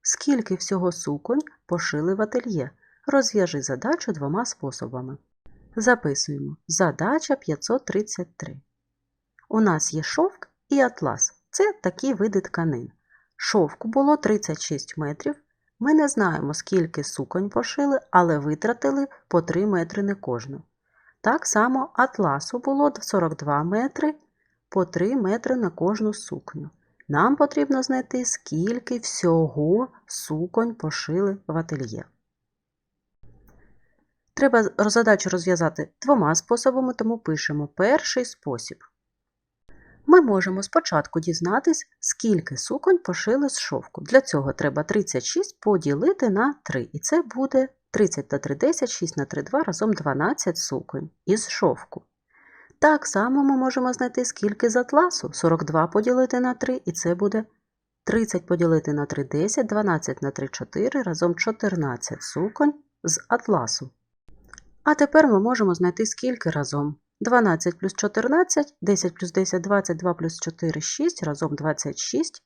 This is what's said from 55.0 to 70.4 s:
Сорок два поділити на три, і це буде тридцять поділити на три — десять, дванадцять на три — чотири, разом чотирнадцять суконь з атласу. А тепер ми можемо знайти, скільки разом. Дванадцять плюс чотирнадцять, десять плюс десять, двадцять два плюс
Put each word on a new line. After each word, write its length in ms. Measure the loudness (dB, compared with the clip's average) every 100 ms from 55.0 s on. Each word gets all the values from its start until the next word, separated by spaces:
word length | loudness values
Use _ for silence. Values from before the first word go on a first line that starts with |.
| 4 0 -8
Сорок 320 | 0 2 2
два 220 | 2 0 2
поділити 540 | 2 2 2 4 2
на 140 | 0
три, 280 | -2 -4 -4
і 80 | -4
це 220 | -4 -2
буде 300 | 0 0 0 -4 _ _ _ _ _
тридцять 420 | -2 0 0 -2 -2
поділити 460 | 2 4 4 2
на 140 | -2 -2
три — 180 | -4 -4
десять, 340 | -2 0 0 0
дванадцять 560 | 0 2 0 -2 -6
на 80 | -6
три — 180 | -4 -8
чотири, 520 | -8 -8 -2 -2 0
разом 320 | -2 0 0
чотирнадцять 880 | 0 -4 -2 -2 -2 -2 -4 -8 -10
суконь 520 | -8 -4 -4 2 2 2 _ _
з 220 | -4 -4 -2
атласу. 640 | -2 2 0 0 -6 -8 _ _ _ -20 -20 _ -20 -20 _
А 120 | 0
тепер 340 | 4 6 8 8
ми 120 | 6
можемо 340 | 4 2 2
знайти, 320 | 4 2 2 -4
скільки 440 | -2 -4 -2 -2
разом. 460 | -2 -2 -2 -4 -6 _ _
Дванадцять 580 | 2 4 4 2 0 -2
плюс 160 | -6
чотирнадцять, 800 | -2 -2 0 2 2 2 0 -2 _
десять 340 | 0 2 0
плюс 180 | -4 -4
десять, 300 | 0 0 -2
двадцять 340 | 2 0 0 -2
два 180 | -2
плюс 260 | -2 -4 -4